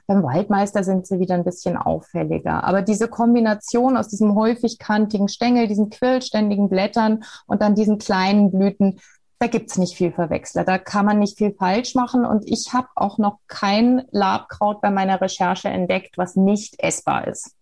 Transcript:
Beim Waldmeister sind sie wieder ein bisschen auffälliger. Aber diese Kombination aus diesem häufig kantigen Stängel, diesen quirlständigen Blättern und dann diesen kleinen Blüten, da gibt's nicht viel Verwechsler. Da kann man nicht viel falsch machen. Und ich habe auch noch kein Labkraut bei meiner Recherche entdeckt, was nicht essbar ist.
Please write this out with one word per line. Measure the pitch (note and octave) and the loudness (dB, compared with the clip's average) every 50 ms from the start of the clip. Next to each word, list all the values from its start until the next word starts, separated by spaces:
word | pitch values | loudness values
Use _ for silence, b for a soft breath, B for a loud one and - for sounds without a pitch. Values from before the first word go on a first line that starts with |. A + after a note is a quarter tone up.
| B | B
Beim | - G3 G3 | 0 2 2
Waldmeister | E3 B2+ C3+ F3 G3+ G#3 G3+ G3 G3+ G3+ - G#3 F#3 | 2 2 0 -2 0 0 0 0 0 0 -2 -2 0
sind | F#3+ F#3+ F#3 F#3 - | 0 0 -2 -2 -2
sie | F#3+ F3+ | -2 -2
wieder | F#3 F#3 F3+ | 0 0 0
ein | F3 | -2
bisschen | E3+ F3+ F3 - - F3+ E3+ | -2 -2 -6 -4 -4 -4 -4
auffälliger. | - - - D#3+ D#3+ - _ - E3+ D#3 D#3 D#3+ D#3 - - D#3+ - | -2 -2 -2 -2 -2 -6 _ -6 -6 -4 -2 -4 -4 -4 -4 -4 -2
Aber | - - F#3 G3 | 0 0 0 0
diese | F#3+ G#3+ G#3+ G3 A3+ A3+ | 0 0 0 -2 -2 -4
Kombination | - - A#3 A#3 A#3+ A#3+ A3+ G#3+ G#3 G#3+ - - - A#3+ B3 C4 C4 | -2 0 2 4 4 4 4 2 0 -2 -4 -4 -2 0 2 2 2
aus | A3+ G#3 - | 0 -2 -4
diesem | G3+ G3+ G#3+ G#3 G3+ | -2 0 2 2 4
häufig | G#3+ A3 A3+ A#3+ A#3+ - A3 - _ | 4 2 2 0 0 -2 -4 -4 _
kantigen | - - G#3+ G#3+ G#3+ G#3 G#3+ G3 G3+ | -4 -2 0 0 0 0 0 -2 -2
Stängel, | G3 - - A#3 B3 B3 A#3+ A3+ | -2 -2 -2 0 2 2 2 2
diesen | G3+ G#3 G3+ G#3+ G#3 | 2 2 0 0 -2
quirlständigen | - - B3+ B3+ B3+ B3+ B3+ - - G#3+ G#3+ G#3 G#3 G3 G3+ F#3 | -2 -2 0 0 0 0 -2 -2 -2 0 0 0 2 0 0 2
Blättern | F#3+ F#3 G3+ G3+ - A#3 A3 A3 A3 A3 B B B B B - | 2 0 0 0 0 0 2 2 0 -2 B B B B B -4
und | G#3 G3+ | -2 0
dann | G#3+ G#3 G3+ | 2 2 4
diesen | G#3+ A3 G#3+ G#3+ G#3+ | 4 4 2 2 0
kleinen | - - G3+ F#3 F#3 G3 G3+ G#3 G3+ F#3+ | 0 -2 0 0 2 2 4 4 4 4
Blüten, | F#3 F#3+ G3 G3+ G3 - G3 F#3+ F#3 b b b b b _ _ _ - | 4 2 2 0 2 2 0 0 0 b b b b b _ _ _ -4
da | A#3+ A#3 | -4 -2
gibt's | A3+ A3+ A3+ - - F#3 | -2 -2 -4 -4 -2 -2
nicht | F3+ F3+ - | -2 -2 0
viel | - F3+ E3 | -2 -2 -2
Verwechsler. | - F3+ E3+ D#3 - - - - - E3 E3+ | 0 -2 -4 -2 -2 -6 -6 -6 -4 -2 0
Da | F#3 F#3 F3+ | 0 -2 -2
kann | - - - G3+ G3+ | -4 -4 -2 0 2
man | G#3 G#3 G#3 | 2 4 2
nicht | G#3 G3+ - - | 2 0 0 -2
viel | G#3+ G3+ | -2 -2
falsch | G3+ - F#3+ F3+ G3 A#3+ B3 - - | -2 -2 -2 0 0 0 -2 -2 -2
machen. | B3+ B3 A#3+ - B3 A#3+ | -2 -2 0 0 0 0
Und | A#3 G#3+ G#3 - | 2 0 -2 0
ich | - - - - - | -2 -4 -6 -4 -4
habe | - B3+ B3+ - - | -4 -4 -4 -4 -6
auch | - F#3+ G3+ - - | -4 -4 -4 -2 0
noch | G#3 G3+ - _ _ - | -2 -2 -2 _ _ -18
kein | - - G#3 G3 G3+ A3 A#3+ B3 B3+ C4 C4 - | -10 -4 -2 0 2 2 4 4 2 2 -2 -2
Labkraut | - G3+ G3 F#3+ G3 F#3+ - - - - G#3 G#3 G#3 G#3 | -2 0 0 2 0 -2 -6 -10 -6 -2 -2 -2 -2 0
bei | - G#3 | -2 0
meiner | G3 G3 F#3+ F#3+ F#3+ F3+ | 0 0 0 0 0 0
Recherche | F#3+ F#3+ - - F#3 F3+ F#3 - - G3+ | 0 -4 -2 -2 -2 -2 -2 -2 -4 -4
entdeckt, | F#3 F#3 F3+ F3+ F#3 F#3+ - - - | -4 -2 -2 -2 -2 -4 -4 -8 -6
was | F3 F3+ F3+ - | -6 -6 -2 2
nicht | F#3+ F#3+ G3 G#3+ G#3 G#3+ - - - | 2 4 4 2 0 -4 -10 -8 -4
essbar | - E3 - - - D3+ C3+ - - | -4 -4 -4 -4 -4 -4 -4 -2 -4
ist. | - - - - - _ _ | -6 -10 -10 -14 -18 _ _